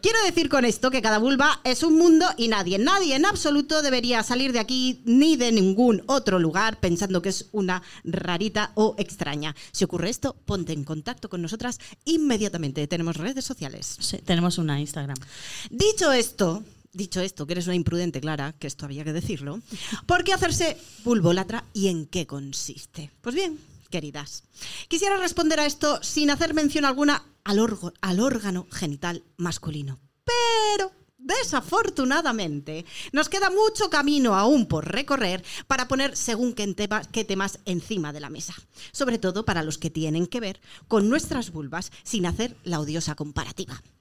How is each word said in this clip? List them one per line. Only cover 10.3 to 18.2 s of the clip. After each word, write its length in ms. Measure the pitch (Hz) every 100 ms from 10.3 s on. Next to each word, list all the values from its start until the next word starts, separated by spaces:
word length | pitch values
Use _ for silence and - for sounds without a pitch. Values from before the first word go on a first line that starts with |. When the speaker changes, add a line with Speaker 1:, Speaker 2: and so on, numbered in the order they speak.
| -
Speaker 1:
ponte 280 | - 202 160
en 100 | 156
contacto 460 | 143 156 151 175 -
con 120 | 180
nosotras 380 | 165 220 247 240 - -
inmediatamente. 840 | - 330 294 220 208 170 147 139 147
Tenemos 280 | 175 170 156
redes 280 | 175 269
sociales. 520 | 254 262 143 - - -
Speaker 2:
Sí, 180 | - -
tenemos 400 | - 170 175 175
una 220 | 160 143
Instagram. 380 | 143 - 139 131 - - - - -
Speaker 1:
Dicho 400 | 233 403 427 339
esto, 540 | 254 226 - 185 180 220 - _
dicho 280 | 180 196 185
esto, 260 | 190 - 147
que 60 |
eres 160 | 175 175
una 80 | 180
imprudente, 440 | 151 170 175 143